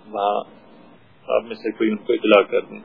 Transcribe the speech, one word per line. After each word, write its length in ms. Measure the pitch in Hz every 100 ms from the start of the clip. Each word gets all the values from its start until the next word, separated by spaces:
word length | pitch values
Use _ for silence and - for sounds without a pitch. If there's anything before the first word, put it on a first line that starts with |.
| 107
وہاں 340 | 104 101 104 - - - - - - - - -
آپ 160 | 110
میں 100 | 117
سے 180 | 110 110
کوئی 180 | - 110
ان 60 | 107
کو 160 | -
اطلاع 300 | 117 107 104
کر 180 | - -
دیں۔ 200 | - 107